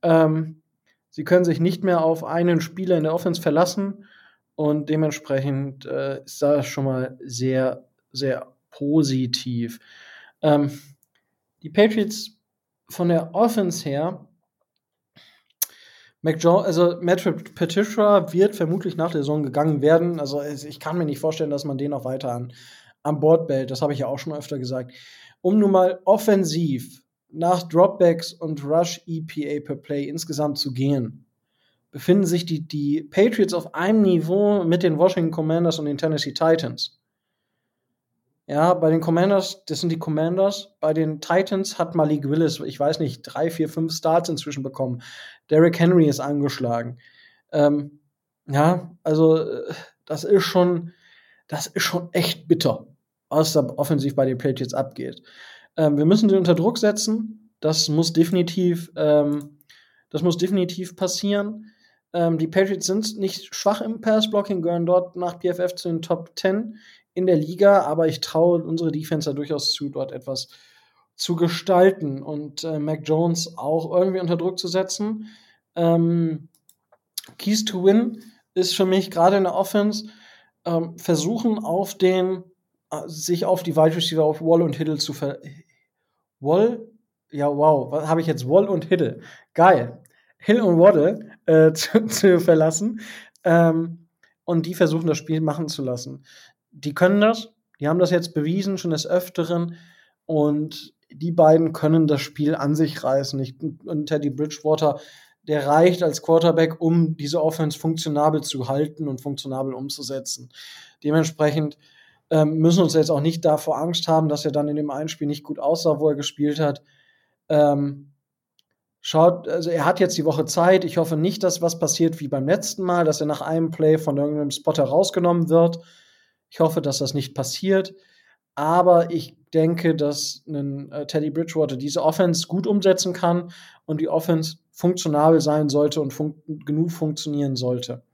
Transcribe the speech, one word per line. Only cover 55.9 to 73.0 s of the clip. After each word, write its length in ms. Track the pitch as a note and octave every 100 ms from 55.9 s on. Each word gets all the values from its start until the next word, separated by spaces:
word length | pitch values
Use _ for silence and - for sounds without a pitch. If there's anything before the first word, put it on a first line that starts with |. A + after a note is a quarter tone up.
| D3
wir 80 |
müssen 240 | D3+ G#3 G#3+
sie 80 | F#3+
unter 200 | F3 E3+
Druck 220 | F3+ A#3
setzen. 760 | G#3 G#3+ - A3 A3 - _ _
Das 280 | D3+ D#3 -
muss 240 | D3+ D#3+
definitiv, 760 | D#3+ E3 F3+ F3 - F3+ E3+ - -
ähm, 640 | D3+ D3 D3 D3 D3 _ _ - _ _ _
das 120 | D3+
muss 140 | F3 E3+
definitiv 600 | F3+ G3 F3+ F3+ F3+ -
passieren. 760 | F#3 - G3+ G3+ G#3 G#3+ - _ _ _ _
Ähm, 260 | F3 E3+ E3
die 100 | D#3+
Patriots 380 | F#3+ G3 G3 -
sind 320 | G3 G#3+ G#3+
nicht 360 | F#3+ - -
schwach 260 | - G3+ G#3
im 200 | A3+ A3+
Pass-Blocking, 600 | A3 G#3+ G#3+ G#3+ G3+ F#3+
gehören 220 | E3 E3+
dort 300 | E3+ F3+ F3+
nach 240 | F3+ F3 E3+
P 100 | F3+
F 120 | F3
F 160 | F3+ F3+
zu 120 | F3
den 140 | E3
Top 320 | E3 E3+ E3+
ten 420 | - F#3+ G3 A3+ - _ _ _
in 120 | - F#3
der 100 | E3
Liga, 460 | D3+ F3+ G3+ G3+
aber 260 | D3 D#3 D#3+
ich 140 | D#3+
traue 420 | - D#3+ F3 F3
unsere 260 | E3 E3 E3
Defense 380 | D3+ D#3 D#3 D3+
da 60 |
durchaus 380 | C#3 D3 D3+ -
zu, 180 | - C#3+
dort 220 | C3+ C3+
etwas 360 | B2+ B2+ C3 - - _ _ _ _ _
zu 220 | _ - F3
gestalten 840 | E3+ E3 - F3+ F#3+ F#3+ D#3 C3+
und, 420 | - D3+ D3 D3
äh, 140 | E3 D#3
Mac 220 | D3 D#3